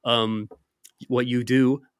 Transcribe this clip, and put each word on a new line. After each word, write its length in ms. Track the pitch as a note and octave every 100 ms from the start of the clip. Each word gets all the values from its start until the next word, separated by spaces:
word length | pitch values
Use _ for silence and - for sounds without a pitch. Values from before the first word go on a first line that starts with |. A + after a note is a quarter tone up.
um, 440 | A#2+ A#2 A2 A2 G#2 - _ _ - _ -
"What 180 | B2+ B2
you 180 | B2
do, 380 | A#2+ C3 B2+ C#3+ _